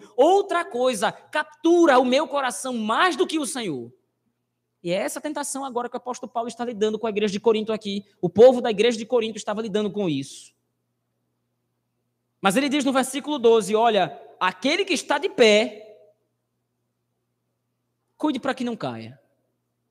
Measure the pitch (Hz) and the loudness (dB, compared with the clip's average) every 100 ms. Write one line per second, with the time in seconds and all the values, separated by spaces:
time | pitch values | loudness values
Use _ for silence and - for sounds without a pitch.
0 | - - 311 392 392 349 339 240 254 208 | -6 2 4 4 2 -4 -4 -2 -2 0
1 | 202 - - 302 - - 330 349 330 254 | -4 -6 -8 -6 -6 -2 2 6 6 6
2 | 247 269 311 285 254 - 262 233 214 254 | 4 2 0 -4 -4 -6 -8 -6 -2 0
3 | 359 277 359 311 247 254 208 131 117 _ | 0 0 -2 -2 -4 -6 -6 -8 -12 _
4 | _ _ _ _ _ _ _ _ 175 190 | _ _ _ _ _ _ _ _ -4 -4
5 | 285 277 302 294 269 269 269 240 240 240 | -4 -8 -8 -8 -8 -8 -8 -6 -8 -10
6 | 247 240 254 233 240 - 240 202 214 214 | -10 -12 -8 -8 -6 -8 -8 -2 -2 -2
7 | 226 202 208 196 233 220 220 220 202 202 | -4 -2 -2 0 0 0 -2 -6 -6 -8
8 | - _ 180 208 254 247 240 196 233 220 | -10 _ 0 8 8 8 0 0 0 0
9 | 233 247 220 208 - 208 226 202 208 208 | -2 -2 -2 -6 -8 -6 -4 -2 -2 -2
10 | 185 139 139 - - _ _ _ _ _ | -2 -4 -8 -16 -20 _ _ _ _ _
11 | _ _ _ _ _ _ _ _ _ _ | _ _ _ _ _ _ _ _ _ _
12 | _ _ _ _ 196 208 285 285 269 262 | _ _ _ _ 0 2 0 0 0 0
13 | 247 269 285 294 226 226 185 214 233 202 | -2 -6 -6 0 4 4 2 2 2 2
14 | 160 - - - 185 - 269 359 381 294 | 0 -6 -20 -6 -4 -2 -2 -2 -2 -4
15 | - 285 359 - 220 208 247 - - - | -2 -4 -4 4 6 6 2 -8 -20 -20
16 | _ _ _ _ _ _ _ _ _ _ | _ _ _ _ _ _ _ _ _ _
17 | _ _ _ _ _ _ _ _ _ _ | _ _ _ _ _ _ _ _ _ _
18 | _ _ 302 254 262 254 240 226 135 113 | _ _ -4 -4 -6 -6 -8 -6 -8 -10
19 | 117 139 _ _ _ _ _ _ _ | -14 -20 _ _ _ _ _ _ _